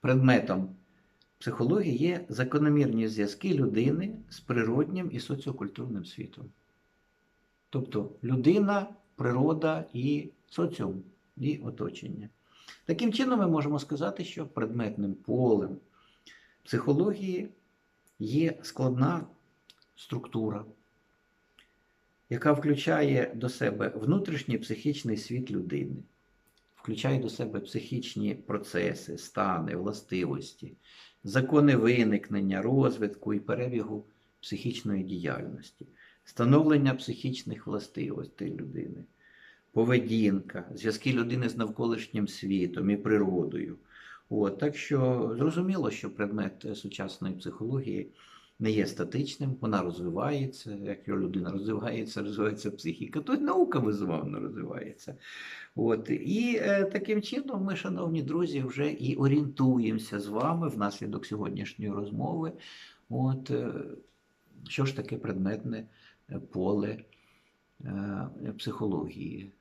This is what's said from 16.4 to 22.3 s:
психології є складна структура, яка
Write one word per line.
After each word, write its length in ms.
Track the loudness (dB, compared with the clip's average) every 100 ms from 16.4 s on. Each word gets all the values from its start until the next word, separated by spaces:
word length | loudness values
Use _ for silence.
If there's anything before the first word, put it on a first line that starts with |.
| _ _
психології 840 | -4 -2 2 4 4 0 -2 -4 -6 -12 _ _ _ _ _ _
є 400 | -2 2 2 0
складна 640 | -12 -2 0 2 2 0 -6 -18 _ _ _ -20 _ _
структура, 680 | -8 -8 -6 -4 -2 -4 -10 -20 _ _ _ _ _ _ _ _ _ _ _ _ _ _
яка 220 | _